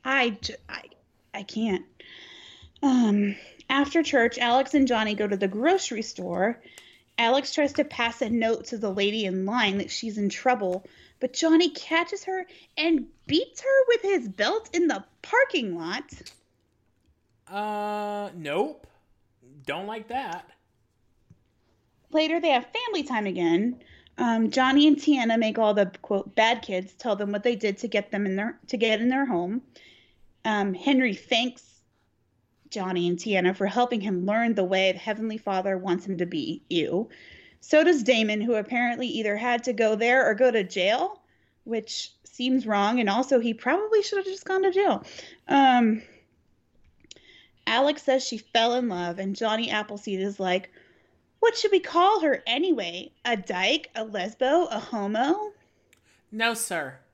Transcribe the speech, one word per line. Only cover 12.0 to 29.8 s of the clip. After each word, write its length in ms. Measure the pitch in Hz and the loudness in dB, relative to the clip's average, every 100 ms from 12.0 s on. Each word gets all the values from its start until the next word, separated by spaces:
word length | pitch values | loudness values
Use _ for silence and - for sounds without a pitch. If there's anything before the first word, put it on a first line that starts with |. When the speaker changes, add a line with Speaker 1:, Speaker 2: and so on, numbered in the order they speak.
| 339 403 | -2 -8
Speaker 1:
her 220 | - 381 359 - - - | -6 -8 -8 -18 -14 -4
and 300 | 320 320 240 _ - | 0 0 -2 _ -2
beats 360 | 311 523 - | -2 0 -6
her 220 | 523 539 508 | 2 4 4
with 140 | 466 | 2
his 260 | 392 381 226 | 2 -2 -2
belt 420 | 190 214 440 - | -2 -2 -2 -4
in 120 | 349 339 | 0 0
the 160 | 208 - _ | 0 -8 _
parking 540 | - 466 523 339 220 170 | 0 2 2 0 -4 -6
lot. 280 | 165 214 - - - _ _ _ _ _ _ _ _ _ _ _ _ | -6 -8 -10 -18 -20 _ _ _ _ _ _ _ _ _ _ _ _
Speaker 2:
Uh, 800 | 196 214 208 208 208 208 208 202 170 | -8 -6 -4 -4 -6 -6 -6 -8 -10
nope. 500 | 147 160 277 302 - _ _ _ _ _ 123 143 | -6 -2 -4 -6 -20 _ _ _ _ _ _ -16
Don't 220 | 135 151 202 | -8 -6 -6
like 220 | 226 220 | -10 -8
that. 400 | 247 240 170 - _ _ _ _ _ _ _ _ _ _ _ _ _ _ _ _ | -8 -8 -10 -14 _ _ _ _ _ _ _ _ _ _ _ _ _ _ _ _
Speaker 1:
Later, 260 | 311 311 330 | 0 0 0
they 120 | 330 | 2
have 160 | 262 - | 2 0
family 360 | 453 480 392 | -8 -4 -4
time 240 | 277 240 202 | -4 -4 -4
again. 560 | 180 170 170 233 247 - - _ - | -2 2 2 0 -4 -16 -20 _ -4
Um, 320 | 240 226 220 | 0 2 0
Johnny 360 | 262 262 269 302 | 2 4 6 6
and 100 | 294 | 6
Tiana 420 | 302 277 233 226 | 4 2 2 2
make 200 | 220 220 | 0 2
all 160 | 220 | 2
the, 160 | 208 190 - | 4 0 -2
quote, 320 | - 196 - | -4 -4 0
bad 280 | - 226 226 | 2 2 2
kids 300 | - 196 196 | -2 -6 -6
tell 240 | _ 247 202 | _ -4 -2
them 160 | 202 | -2
what 100 | 202 | -2
they 140 | 240 220 | -2 0
did 220 | 214 202 | -2 -4
to 100 | 226 | -2
get 220 | 208 208 | -4 -2
them 160 | 196 202 | -4 -2
in 100 | 190 | -2
their, 220 | 220 - - | -4 -8 -8
to 80 | 226 | -2
get 240 | 226 214 | 0 2
in 80 | 240 | 2
their 180 | 262 269 | 0 0
home. 360 | 180 175 233 - - | -2 -2 -6 -8 -20